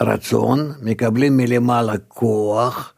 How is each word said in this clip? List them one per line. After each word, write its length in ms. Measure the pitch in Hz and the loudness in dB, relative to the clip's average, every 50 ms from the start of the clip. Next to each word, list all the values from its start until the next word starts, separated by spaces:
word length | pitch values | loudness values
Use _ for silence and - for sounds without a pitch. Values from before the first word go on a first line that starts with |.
רצון, 580 | - 110 107 - - - 117 113 113 113 127 139 151 147 143 143 120 | 0 0 0 -2 -2 -2 0 0 2 2 0 0 -2 -4 -8 -8 -4
מקבלים 540 | 110 113 - 123 113 110 123 139 143 139 | -4 -2 -2 0 0 2 2 2 4 4
מלמעלה 640 | 131 127 120 123 120 120 123 120 117 117 110 107 101 | 4 2 2 2 2 2 2 2 0 0 -2 -2 -4
כוח, 960 | 101 _ - - 120 113 107 107 107 104 104 110 120 123 123 - 143 - - | -6 _ -8 -2 -2 0 0 0 0 0 0 0 0 -2 -2 -6 -10 -12 -16